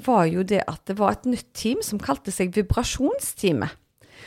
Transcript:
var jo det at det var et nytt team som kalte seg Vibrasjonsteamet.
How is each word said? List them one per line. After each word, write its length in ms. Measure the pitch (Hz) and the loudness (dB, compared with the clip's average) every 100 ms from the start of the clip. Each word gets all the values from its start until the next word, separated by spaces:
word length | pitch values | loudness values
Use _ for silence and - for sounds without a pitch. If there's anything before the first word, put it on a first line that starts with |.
| 262 | 4
var 200 | 226 165 | 4 4
jo 120 | 175 | 2
det 200 | 190 196 - | 0 0 0
at 180 | 156 - | -6 -6
det 120 | 202 | 0
var 120 | 202 208 | 0 2
et 100 | 254 | -2
nytt 280 | 233 - | -4 -6
team 280 | - 220 381 | -4 -2 -2
som 180 | 427 208 | -2 -4
kalte 320 | - 277 - | -4 -4 -4
seg 240 | - 185 208 | -2 0 0
Vibrasjonsteamet. 1160 | 202 - 240 - 285 554 - - 190 135 156 - _ _ - - | 2 0 0 0 0 0 -6 -2 0 2 -2 -6 _ _ -20 -20